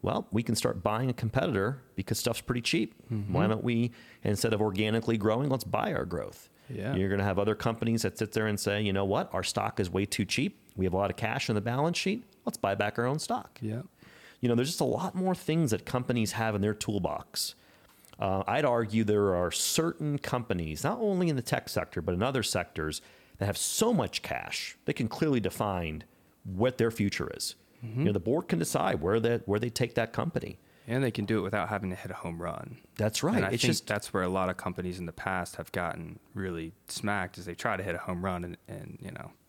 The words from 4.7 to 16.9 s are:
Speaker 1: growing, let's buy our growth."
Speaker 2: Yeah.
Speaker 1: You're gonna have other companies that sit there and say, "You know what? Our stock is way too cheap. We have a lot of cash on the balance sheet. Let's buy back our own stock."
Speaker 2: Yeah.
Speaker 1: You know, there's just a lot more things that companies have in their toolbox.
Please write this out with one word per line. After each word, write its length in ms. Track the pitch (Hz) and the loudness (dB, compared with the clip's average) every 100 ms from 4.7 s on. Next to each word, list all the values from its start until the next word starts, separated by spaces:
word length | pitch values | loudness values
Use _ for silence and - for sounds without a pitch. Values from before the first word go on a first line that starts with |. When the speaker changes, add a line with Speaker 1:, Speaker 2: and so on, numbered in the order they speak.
| 98 107 113 113 113 | 2 2 2 2 2
Speaker 1:
growing, 320 | 104 110 143 | 4 2 2
let's 160 | 131 | -2
buy 300 | - - 214 | 0 -2 0
our 100 | 170 | 0
growth." 440 | 87 85 50 - - _ - | -2 -4 -6 -12 -20 _ -12
Speaker 2:
Yeah. 260 | 127 95 95 | -6 -2 0
Speaker 1:
You're 120 | 95 | 2
gonna 160 | 98 | 2
have 140 | 101 95 | 2 2
other 160 | 101 | 2
companies 480 | 104 127 113 117 113 | 2 0 0 0 2
that 160 | 101 - | 0 -2
sit 140 | 107 | -2
there 140 | - 110 | 0 0
and 120 | 104 | 0
say, 240 | - 104 | 0 2
"You 100 | 104 | 2
know 120 | 95 | 2
what? 280 | 98 107 190 | 2 2 0
Our 120 | - | -2
stock 340 | 92 - 104 - | -2 -2 -2 0
is 80 | 92 | 0
way 160 | 92 | 2
too 200 | 101 - | 0 0
cheap. 360 | 95 - 165 - _ - | 0 0 -2 -4 _ -2
We 80 | |
have 80 | 92 | 0
a 40 | 92 | 2
lot 140 | 98 | 0
of 60 | - | 0
cash 320 | 110 127 - | -2 -4 0
on 60 | |
the 60 | 107 | 0
balance 360 | 110 123 156 170 | 0 0 0 0
sheet. 280 | 190 220 - _ | -2 -4 -6 _
Let's 140 | - - | -8 -2
buy 160 | - | -2
back 240 | 196 104 - | 2 0 0
our 80 | 120 | -2
own 140 | 151 | -2
stock." 380 | - 240 - - | -2 -6 -6 -10
Speaker 2:
Yeah. 200 | 107 110 180 _ - - - - | -6 -6 -8 _ -20 -20 -20 -4
Speaker 1:
You 80 | 120 | 2
know, 60 | |
there's 140 | 117 135 | 2 2
just 120 | - | 0
a 40 | |
lot 300 | 143 - 185 | 0 0 -2
more 200 | 185 185 | -2 0
things 360 | 180 - 160 151 | 0 0 2 4
that 160 | 110 - | 2 0
companies 460 | 127 127 120 107 | -4 0 2 2
have 220 | - 113 | 0 0
in 60 | 104 | 2
their 140 | 101 | 2
toolbox. 800 | 104 - | 0 -2